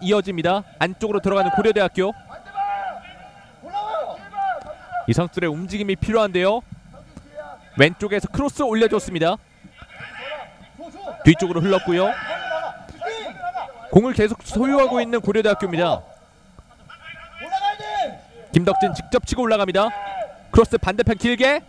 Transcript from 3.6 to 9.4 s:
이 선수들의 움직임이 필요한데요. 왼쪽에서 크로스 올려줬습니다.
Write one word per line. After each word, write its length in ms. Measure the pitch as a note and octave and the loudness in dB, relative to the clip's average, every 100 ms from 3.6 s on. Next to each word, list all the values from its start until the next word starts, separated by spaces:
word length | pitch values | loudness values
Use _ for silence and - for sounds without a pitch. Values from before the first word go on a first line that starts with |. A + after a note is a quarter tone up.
| E4 G4+ G#4+ D#5+ - - G5+ G#5 G5 E5+ D5+ - - F5+ C#4+ | -10 -8 -6 -6 -6 -10 -10 -4 -4 -4 -8 -16 -10 -6 -2
이 60 | |
선수들의 360 | A#2 F3 F#3 F3 | 0 -2 -2 -4
움직임이 480 | D3+ F#3 G3+ G3+ F#3+ | -4 -8 -6 -4 -4
필요한데요. 640 | - A3 G#3 F3+ F#3+ A3+ - - - - - - - - - - - - | 0 2 2 2 2 0 -4 -18 -20 -20 -20 -20 -20 -16 -16 -18 -2 6
왼쪽에서 500 | D#3+ F3 G3+ G3+ - | 6 4 -2 -2 -2
크로스 340 | - C#4+ - | -2 -2 0
올려줬습니다. 760 | C4+ A3 A3+ G#3 F#3 E3+ E3 G#3+ | 0 4 2 2 -2 0 2 0